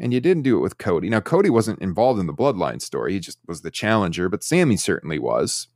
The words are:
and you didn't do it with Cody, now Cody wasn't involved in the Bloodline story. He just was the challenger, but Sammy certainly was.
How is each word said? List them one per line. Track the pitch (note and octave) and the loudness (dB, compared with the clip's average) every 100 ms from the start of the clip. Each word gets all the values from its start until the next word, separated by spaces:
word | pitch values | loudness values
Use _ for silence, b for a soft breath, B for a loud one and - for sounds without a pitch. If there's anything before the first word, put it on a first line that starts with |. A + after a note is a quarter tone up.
and | A#2+ | -2
you | B2 | 0
didn't | D#3 E3+ | 2 2
do | C3 G2 | 2 2
it | |
with | F2 - | 0 -2
Cody, | G2+ E2 G2 | -2 0 0
now | A2 | -2
Cody | - F3 G3+ | 2 2 4
wasn't | A2+ A2 - | 4 2 -2
involved | F#2 F2 B2+ A2 | -4 2 2 2
in | E2 | -2
the | |
Bloodline | D2 C#3 G2 C#2+ A#1 | 0 0 0 -2 -4
story. | - C2 B1 | -8 -6 -4
He | G2 | -4
just | - - - | -8 -16 -14
was | E2 | -12
the | E2 | -10
challenger, | - G#2+ A2 F2+ E2 F2+ | -4 0 2 0 -2 -2
but | G#2 | -2
Sammy | - F3 D3+ G2 | 0 2 4 2
certainly | - E2+ D#2 D2+ | 0 -2 -2 -4
was. | A#1+ A#1 G2 - - | -2 0 -2 -4 -10